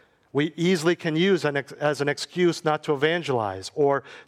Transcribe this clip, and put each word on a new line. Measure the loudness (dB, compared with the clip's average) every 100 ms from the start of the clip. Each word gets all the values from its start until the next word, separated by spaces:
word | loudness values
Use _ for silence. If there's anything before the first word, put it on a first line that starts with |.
| _ _ _
We | -2 -2 0
easily | 2 2 2 0
can | -2 0
use | 2 2
an | 2 -2
ex-, | -6
as | -2 -2 0
an | -2
excuse | -2 -6 2 2 2
not | 0 -2
to | -2
evangelize | 0 0 0 -2 -2 -2 -6 -8
or | 0 0 0 -4 -18